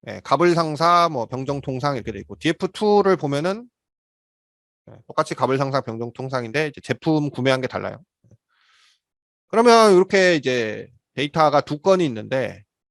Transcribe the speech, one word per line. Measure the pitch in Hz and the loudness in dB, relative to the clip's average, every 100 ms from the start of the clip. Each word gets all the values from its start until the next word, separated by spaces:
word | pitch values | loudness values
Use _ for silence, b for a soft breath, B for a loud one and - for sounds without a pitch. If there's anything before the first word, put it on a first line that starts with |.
| - | -14
예, | 101 | -16
갑을상사, | - 139 175 170 160 147 165 175 170 | -2 2 2 2 -2 0 2 4 2
뭐, | 143 110 | -2 -6
병정통상 | 123 135 143 139 127 143 135 | -8 -6 -6 -6 -4 -4 -4
이렇게 | 113 | -8
돼 | 101 | -12
있고, | 90 101 | -16 -6
디에프 | 156 165 185 | -4 -4 -6
투를 | - 214 208 196 180 | -4 0 2 2 0
보면은, | 147 139 170 208 247 _ _ _ _ _ _ _ _ _ _ _ - | -2 -4 -4 -6 -12 _ _ _ _ _ _ _ _ _ _ _ -20
예, | 107 _ | -20 _
똑같이 | 120 156 | -6 -4
갑을상사, | 156 127 135 139 135 | -2 0 0 0 -2
병정통상인데 | 127 113 117 - 131 131 117 139 156 | -4 -10 -10 -10 -6 -6 -4 -4 -4
이제 | - | -8
제품 | - 123 - 156 147 | -8 -4 0 0 -2
구매한 | 123 131 131 | -2 0 0
게 | 127 | -2
달라요. | 98 98 104 _ _ _ _ _ _ _ _ _ _ _ _ _ _ _ | -6 -10 -12 _ _ _ _ _ _ _ _ _ _ _ _ _ _ _
그러면 | 220 240 233 220 | 2 6 6 8
이렇게 | 185 190 196 185 165 | 6 4 4 4 2
이제 | 131 127 110 104 - _ _ | 0 -2 -4 -6 -14 _ _
데이터가 | - 143 165 156 143 | -8 -6 2 4 2
두 | - 151 | -2 -4
건이 | 190 185 | 2 2
있는데 | 160 110 107 131 113 95 _ _ _ | 2 -4 -6 -4 -4 -8 _ _ _